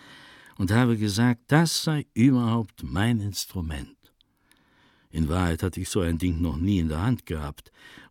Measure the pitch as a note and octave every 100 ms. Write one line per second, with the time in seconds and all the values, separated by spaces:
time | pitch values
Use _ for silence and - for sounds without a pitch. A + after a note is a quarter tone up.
0 | - - - - - - F#2 A2 B2+ A2+
1 | G#2+ G2 B2 A#2+ _ D3 E3 - - D3+
2 | - - B2+ B2+ A#2 A#2 G#2 - C2+ D#2+
3 | A2 A#2 G2+ F#2+ - F#2+ D#2+ C#2+ - _
4 | _ _ _ _ _ _ _ _ _ _
5 | _ D#2+ D#2 F2 F2+ E2 F#2+ - F#2 G#2+
6 | E2+ E2 F2+ D#2+ E2 C#2+ F2+ G2 D#2+ D2+
7 | G#2+ A#2+ - D#2 D2 - - _ - -
8 | -